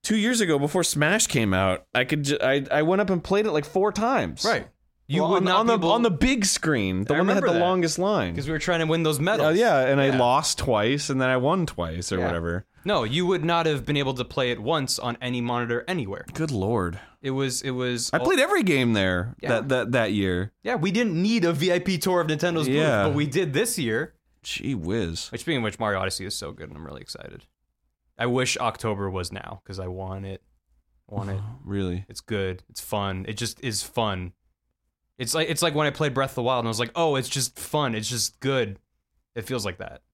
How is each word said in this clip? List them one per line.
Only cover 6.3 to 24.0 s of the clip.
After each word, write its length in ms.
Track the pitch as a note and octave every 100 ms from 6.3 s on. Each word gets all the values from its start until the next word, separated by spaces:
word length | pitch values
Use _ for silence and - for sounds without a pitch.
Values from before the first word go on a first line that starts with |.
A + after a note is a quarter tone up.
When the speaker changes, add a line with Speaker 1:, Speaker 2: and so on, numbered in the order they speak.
| C4 F#3+
Speaker 1:
screen, 580 | - D#3 C#3 F#2+ F#2
the 100 | G#2
Speaker 2:
I 40 | D3
Speaker 1:
one 80 | F#3+
that 60 | G3
had 80 |
Speaker 2:
remember 40 | -
Speaker 1:
the 60 | -
Speaker 2:
that. 60 | F3
Speaker 1:
longest 340 | F#3 E3 D3+
line. 360 | F#3+ G3+ F#2+ E2+
Speaker 2:
'Cause 100 | C3+
we 40 |
were 60 | D#3
trying 200 | - E3+
to 60 | D#3+
win 180 | E3
those 160 | D#3+ C#3+
medals. 280 | E3+ A3 D#3
Speaker 1:
Oh, 60 |
yeah, 280 | F3 A#3 D3
and 180 | C3 C#3
I 60 | C#3
Speaker 2:
Yeah. 100 | C3
Speaker 1:
lost 400 | A#2+ C3 D#3 -
twice, 520 | - A2 G#2+ C#3+ C#3+
and 120 | C3
then 80 | B2+
I 80 | C3
won 280 | C3 F#3 E3
twice 460 | - E2 E2 F2
or 60 | F#2
Speaker 2:
Yeah. 60 | F2
Speaker 1:
whatever. 400 | E2+ E2+ F2 - _ F3+
Speaker 2:
No, 180 | G3
you 220 | A2 D3 F3+
would 200 | F#3 D#3
not 200 | E3+ D#3+
have 200 | C#3+ A2+
been 100 | D3
able 160 | C3+ C3
to 100 | A#2+
play 260 | - B2+
it 100 | A2+
once 380 | G#2+ B2+ C3+ -
on 180 | A#2+ A#2
any 180 | B2 B2
monitor 420 | A#2+ A#2+ A#2 A#2+ -
anywhere. 380 | F#3 G2+ G2 -
Speaker 1:
Good 180 | - D#3
lord. 480 | A#2+ F#2+ A#2 F2+ F2 - _
Speaker 2:
It 100 | C3+
was, 300 | C3+ C3+ A#2+
it 100 | C#3
was 380 | B2+ B2+ A#2+ -
Speaker 1:
I 40 | -
Speaker 2:
all 80 | B2+
Speaker 1:
played 140 | F#4
every 240 | D4+ G4
game 300 | G3+ C#3+ B2
there 420 | G#2+ F#2+ F2+ G#2+ -
Speaker 2:
Yeah. 80 | B2+
Speaker 1:
that, 200 | A#2 C3+
that, 220 | C3 A2
that 180 | B2 A2
year. 380 | G#2 G2 F2+ G2 _
Speaker 2:
Yeah, 120 | G#3 B3
we 160 | F3+
didn't 300 | G3 A#3+ E3
need 220 | G3 A#3 E3+
a 60 |
V 180 | D#3 F3+
I 60 | F3
P 180 | F3+ F3+
tour 220 | F#3+ F3+
of 60 | D#3
Nintendo's 400 | D3+ F3 E3 C#3
booth, 80 | C#3
Speaker 1:
Yeah. 280 | D#3 A2+
Speaker 2:
but 100 | F#2+
we 120 | C#3+ D3
did 240 | C#3+ F3
this 240 | C#3 A#3 -
year. 360 | A#2 A2